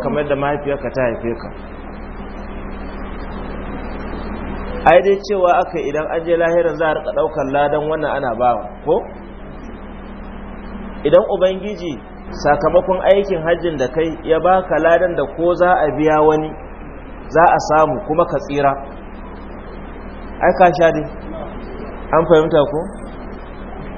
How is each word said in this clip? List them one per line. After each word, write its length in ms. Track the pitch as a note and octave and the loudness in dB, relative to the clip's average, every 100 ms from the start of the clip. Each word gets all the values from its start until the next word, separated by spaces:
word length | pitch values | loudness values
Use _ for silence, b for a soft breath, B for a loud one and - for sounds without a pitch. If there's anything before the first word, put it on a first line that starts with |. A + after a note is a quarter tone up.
kamar 260 | C#3 C#3+ D3 | -2 -2 0
da 60 | C#3 | 0
mahaifiyarka 540 | C#3+ D3 C#3 C#3 B2 | 0 -2 -2 -4 -4
ta 120 | C3 | 0
haife 300 | B2 A2+ A#2 A#2 | 0 0 -4 -6
ka. 100 | - - - - - - - - - - - - - - - - - - - - - - - - - - - - - - - - - - D#3 | -8 -12 -12 -14 -12 -12 -12 -12 -12 -12 -12 -10 -10 -10 -10 -10 -10 -10 -10 -10 -8 -8 -8 -8 -8 -10 -8 -8 -8 -8 -8 -8 -8 0 6
Ai 140 | F3 | 6
dai 160 | F#3+ G3 | 6 2
cewa 300 | G3 G3+ F3+ E3 | 0 2 4 2
aka 200 | F#3 E3+ | 0 -2
idan 260 | C#3 D3 D#3 | -2 -2 -2
an 180 | E3 | -4
je 120 | E3 E3+ | 0 2
lahiran 400 | E3+ E3+ E3 D3+ | 4 2 2 0
za 100 | D#3+ | 0
a 80 | |
rika 160 | D3+ - | 0 -2
ɗaukar 340 | B2+ D3+ D3 C3+ | -2 0 -2 0
ladan 300 | C#3 C#3+ D3+ D3+ | 2 2 2 0
wannan 220 | D#3 D3 | -2 -2
ana 240 | B2+ C3+ | -2 -2
bawa, 280 | A2+ B2 A2+ G2+ - | 2 2 2 -2 -6
ko? 100 | - D3+ - - - - - - - - - - - - - - - - - - - - | 0 0 0 -10 -14 -14 -14 -14 -14 -14 -14 -14 -14 -14 -12 -12 -12 -12 -12 -12 -12 -4
Idan 200 | D3 E3+ A3+ | 4 4 4
Ubangiji 640 | G3 F#3 F#3+ G3 G3+ F3 C3 - - - | 2 2 0 -6 -6 -6 -8 -10 -16 -14
sakamakon 680 | - D3+ D3 D#3 F3 F3+ F#3 | -2 2 4 4 4 4 2
aikin 380 | - G3 G3 F3 | 6 4 4 0
hajjin 340 | D#3+ E3+ E3+ D3 | 0 0 0 0
da 80 | B2+ | 0
kai 220 | D#3+ E3 D3+ | 0 0 -2
ya 200 | - D#3+ | 0 4
baka 340 | F3 F#3+ F#3 D#3 | 6 4 4 2
ladan 360 | E3 E3+ F3+ | 6 6 4
da 100 | E3 C#3 C#3 | 0 -2 0
ko 180 | E3+ | 2
za 160 | E3 F3 | 4 4
a 160 | E3 D3 C#3 | 6 4 2
biya 240 | D#3 D#3 | 4 6
wani, 300 | D3+ D#3 D#3 D#3+ - - - - - - - | 6 4 0 -8 -14 -14 -14 -14 -14 -14 0
za 160 | D3+ | 6
a 140 | E3+ - D3+ | 6 6 4
samu 320 | D3+ D#3 B2+ - | 4 4 2 0
kuma 180 | D#3 E3+ | 0 2
ka 120 | D3 | 0
tsira. 340 | - C#3+ C#3 C3+ - - - - - - - - - - - - - - - - | -2 2 2 0 -6 -14 -14 -14 -14 -14 -14 -14 -14 -14 -12 -12 -12 -12 -12 0
Ai 120 | C3 - | 2 6
ka 80 | F3 | 4
sha 160 | E3+ E3 | 6 4
dai. 140 | D#3 D3 - - - - - - - - - - | 4 -4 -8 -10 -10 -10 -10 -12 -10 -10 -12 0
An 120 | D#3 E3 | 2 6
fahimta 340 | D#3+ D#3+ D#3 | 6 6 4
ko? 160 | A2+ D3+ F#3+ - - - - - - - - - - | 2 0 -6 -10 -12 -12 -12 -14 -14 -14 -12 -12 -12